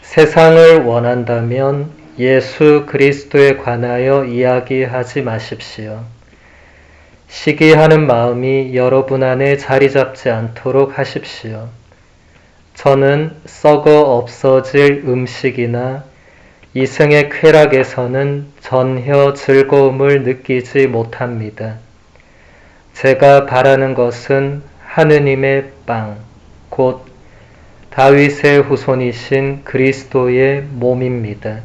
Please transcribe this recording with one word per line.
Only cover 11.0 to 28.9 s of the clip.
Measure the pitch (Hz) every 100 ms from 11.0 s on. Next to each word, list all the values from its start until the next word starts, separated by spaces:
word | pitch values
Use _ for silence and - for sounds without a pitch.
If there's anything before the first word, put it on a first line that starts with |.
| 135 - - - 113 110 117 - _ _ _ _ _ _ _ _ _
저는 | - 139 139 139 143 156 - -
썩어 | - 151 147 151 151 143 120
없어질 | 120 - 135 131 131 143 143 143 135
음식이나 | 127 123 - 135 120 117 120 127 135 - _ _ _ _ _ _ 131
이승의 | 131 - 151 147 143
쾌락에서는 | - 160 151 147 131 131 - 123 131 139 143 143 _
전혀 | - 127 131 131 127 143 139
즐거움을 | 139 - 135 135 143 139 131 139 143
느끼지 | 123 127 - 127 120 139 135
못합니다. | 117 117 - 123 117 107 - 110 110 - _ _ _ _ _ _ _ - _ _
제가 | - 135 131 139 139 139
바라는 | 127 135 135 135 123
것은 | 120 117 - 139 139 143 - - -
하느님의 | - 156 151 143 135 135 135 135 - -
빵, | 117 107 104 - - - - -
곧 | - 127 127 - - - - - _ - - -
다윗의 | - 135 139 143 143 147 143
후손이신 | 143 131 -